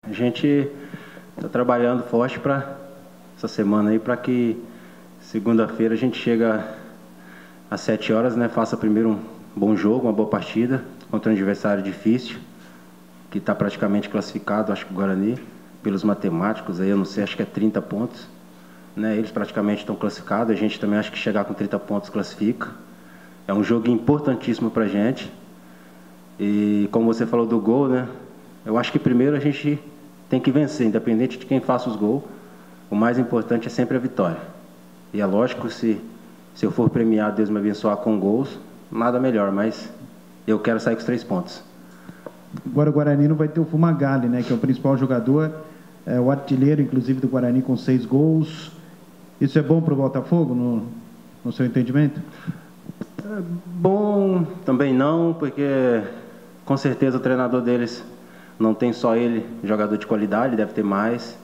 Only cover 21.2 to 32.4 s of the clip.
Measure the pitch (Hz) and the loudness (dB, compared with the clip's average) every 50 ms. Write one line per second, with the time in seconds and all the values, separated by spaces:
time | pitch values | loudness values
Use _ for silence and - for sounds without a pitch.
21.2 | - 113 101 104 101 - 104 - 104 98 - 101 - - 107 101 101 - - 107 | -4 -2 0 0 -2 -2 -4 -4 -4 -4 -4 -4 -4 -4 -6 -6 -6 -4 -6 -6
22.2 | 95 - - - 107 107 120 - - - - - - - - - - - - - | -6 -6 -6 -2 -2 -2 -2 -2 -6 -12 -12 -18 -20 -20 -20 -20 -20 -20 -20 -20
23.2 | - - - - - - 98 104 104 95 117 117 110 120 123 110 - - 147 147 | -20 -20 -20 -16 -6 -2 0 0 2 2 0 0 2 2 0 2 4 2 2 2
24.2 | 147 143 127 113 - - 113 - - 113 - 117 113 101 95 101 104 117 135 - | 2 -2 -2 -2 -2 -4 -2 -2 -2 -2 0 0 0 2 2 2 2 2 0 -2
25.2 | - - - - - - - - - - - - - - - - - - - - | -8 -14 -16 -18 -20 -20 -20 -20 -20 -20 -20 -20 -20 -20 -20 -20 -20 -20 -20 -20
26.2 | - - - - 104 101 104 104 104 104 104 104 101 101 - 117 113 113 113 113 | -20 -20 -8 -4 -2 0 2 2 2 2 2 2 0 2 2 2 4 4 2 2
27.2 | 127 117 120 120 117 110 120 113 101 107 117 135 143 135 127 127 127 120 - - | 0 0 2 2 2 2 2 2 4 4 4 4 4 2 2 0 0 -4 -10 -14
28.2 | - - - - - - - - - 110 107 120 117 - - - - - 123 120 | -18 -20 -20 -20 -20 -20 -20 -16 -6 -2 0 0 0 0 -2 0 2 4 4 4
29.2 | 127 139 147 143 135 151 139 - - 147 147 147 - - - - - - - - | 4 4 2 2 2 0 -2 0 -2 -2 -2 -2 -6 -14 -20 -20 -20 -20 -20 -20
30.2 | - - 131 131 127 - 123 143 151 135 - - 123 110 104 113 - - 113 110 | -6 -2 -2 2 2 4 4 4 2 2 0 0 0 2 2 2 0 2 2 2
31.2 | 123 131 - - - - 139 131 - - 127 123 - 127 113 104 104 104 123 143 | 2 0 -2 -8 -4 0 0 0 2 2 0 0 0 -2 -2 0 0 2 2 0
32.2 | - - - - | -2 -8 -18 -18